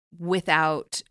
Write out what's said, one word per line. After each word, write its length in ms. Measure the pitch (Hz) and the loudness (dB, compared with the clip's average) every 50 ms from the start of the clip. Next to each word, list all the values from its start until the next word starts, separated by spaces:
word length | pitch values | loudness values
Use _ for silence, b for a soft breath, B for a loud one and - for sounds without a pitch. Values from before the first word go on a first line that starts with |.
| _ _ - 170 | _ _ -18 -10
without 840 | 170 175 185 185 - - 156 160 156 156 156 139 - - - - - _ | -4 -2 -2 -2 0 2 2 4 4 2 0 -2 -4 -8 -12 -12 -12 _